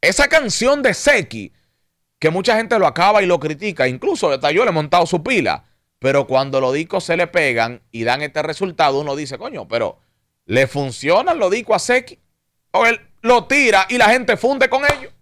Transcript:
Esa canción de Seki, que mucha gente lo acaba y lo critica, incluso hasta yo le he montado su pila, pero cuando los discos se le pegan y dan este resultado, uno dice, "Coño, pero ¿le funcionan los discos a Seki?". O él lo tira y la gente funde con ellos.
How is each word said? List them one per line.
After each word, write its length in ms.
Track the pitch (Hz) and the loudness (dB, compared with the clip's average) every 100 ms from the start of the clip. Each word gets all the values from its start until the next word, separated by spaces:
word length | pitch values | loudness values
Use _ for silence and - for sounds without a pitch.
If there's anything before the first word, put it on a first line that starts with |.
Esa 280 | - 220 285 | 0 2 2
canción 540 | 320 254 - 247 285 | 2 0 -2 0 2
de 120 | 262 | 0
Seki, 580 | 190 - 269 151 113 98 _ _ _ _ _ _ _ | 0 2 0 0 -10 -14 _ _ _ _ _ _ _
que 100 | 156 | 0
mucha 280 | 175 196 220 | 0 0 0
gente 220 | 226 233 | 0 2
lo 80 | 175 | 2
acaba 360 | 123 185 214 | 2 4 4
y 40 | 190 | 2
lo 140 | 175 | 0
critica, 480 | 151 151 208 165 127 | -2 -6 -8 -2 -2
incluso 420 | 127 381 359 175 | 0 -4 0 0
hasta 200 | 135 147 | 0 0
yo 140 | 165 | 2
le 60 | 240 | 2
he 40 | |
montado 320 | 165 151 175 170 | 0 0 0 2
su 160 | 180 | -2
pila, 420 | 165 247 113 73 _ _ _ _ | -2 -2 0 -4 _ _ _ _
pero 280 | 131 139 135 | 0 0 2
cuando 340 | 131 139 135 | 0 0 -2
los 140 | 131 | 0
discos 300 | 139 165 190 | -2 -4 -6
se 120 | - 170 | -2 -2
le 100 | 175 | 0
pegan 540 | 180 147 117 113 120 _ | 0 0 0 -2 -6 _
y 140 | 113 | -6
dan 160 | 113 131 | -2 -2
este 220 | 151 156 | -4 -6
resultado, 580 | 151 156 196 160 151 135 | -6 -4 -8 0 0 0
uno 160 | 147 139 | -4 -8
dice, 220 | 143 131 | -8 -12
"Coño, 280 | 233 220 98 | -12 -12 -6
pero 300 | 117 110 - _ _ _ _ | -4 -4 -6 _ _ _ _
¿le 220 | _ 110 135 | _ -2 0
funcionan 720 | 143 139 117 139 185 359 302 | -2 -8 -6 0 0 2 0
los 120 | 190 | 0
discos 260 | 208 226 196 | -2 -2 -2
a 20 | |
Seki?". 400 | - 247 247 - _ _ _ _ _ | 0 -2 -2 -20 _ _ _ _ _
O 120 | - | 0
él 160 | 226 226 _ _ | 2 0 _ _
lo 240 | 226 247 - | 0 2 2
tira 400 | 277 262 196 190 | 0 4 2 2
y 80 | 247 | 2
la 140 | 214 | 4
gente 260 | 247 247 208 | 2 0 0
funde 320 | 240 269 254 | 0 0 0
con 160 | 262 | 2
ellos. 280 | 285 294 269 _ | 0 -2 -6 _